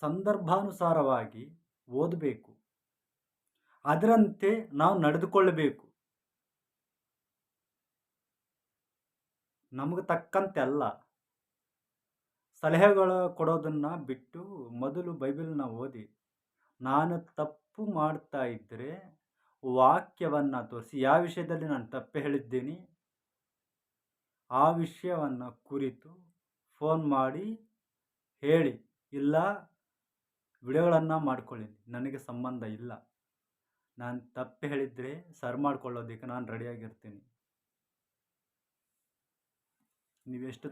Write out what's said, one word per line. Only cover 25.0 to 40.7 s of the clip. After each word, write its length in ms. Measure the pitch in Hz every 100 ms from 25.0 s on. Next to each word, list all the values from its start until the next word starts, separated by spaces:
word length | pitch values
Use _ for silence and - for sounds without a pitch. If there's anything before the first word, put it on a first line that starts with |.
| 180 170 147 123 123 117
ಕುರಿತು 460 | - 139 131 127 160 180 _ _ _ _ _ -
ಫೋನ್ 220 | 147 160 151
ಮಾಡಿ 360 | 135 131 156 208 226 _ _ _ _ _ _ _ _
ಹೇಳಿ, 320 | 143 165 143 113 _ _ _
ಇಲ್ಲ 240 | 139 143 156 190 208 - _ _ _ _ _ _ _ _ _
ವಿಡಿಯೋಗಳನ್ನ 520 | 120 147 170 160 160 160
ಮಾಡ್ಕೊಳ್ಳಿ, 520 | 147 127 - 117 104 - 117
ನನಗೆ 300 | 120 135 135
ಸಂಬಂಧ 440 | - 120 127 123 110
ಇಲ್ಲ. 220 | 107 120 110 - _ _ _ _ _ _ _ _ -
ನಾನು 200 | 120 123 120
ತಪ್ಪು 320 | 127 127 - 147
ಹೇಳಿದ್ರೆ 440 | 139 131 120 131 156 -
ಸರಿ 260 | - 123 123
ಮಾಡ್ಕೊಳ್ಳೋದಕ್ಕೆ 680 | 143 135 127 120 117 113 123
ನಾನು 200 | 123 113
ರೆಡಿಯಾಗಿರ್ತೀನಿ. 760 | 113 120 117 113 - 107 101 _ _ _ _ _ _ _ _ _ _ _ _ _ _ _ _ _ _ _ _ _ _ _ _ _ _ _ _ _ _ 123
ನೀವೆಷ್ಟು 400 | 127 131 - 147